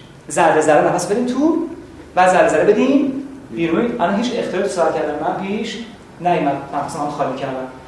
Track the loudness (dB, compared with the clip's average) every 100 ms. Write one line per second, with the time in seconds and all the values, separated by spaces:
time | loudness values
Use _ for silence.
0 | -20 -20 -6 2 4 4 4 4 4 0
1 | -2 -2 0 0 2 2 -4 -10 -16 -20
2 | -4 2 4 6 4 4 4 4 4 4
3 | 2 -4 -10 -14 -10 -4 0 0 0 0
4 | 0 0 -2 -2 -4 -2 -2 0 0 0
5 | -4 -4 -4 -4 -4 -4 -6 -8 -12 -18
6 | -20 -6 -2 0 0 -2 -6 -6 -6 -6
7 | -6 -4 -4 -4 -6 -8 -10 -14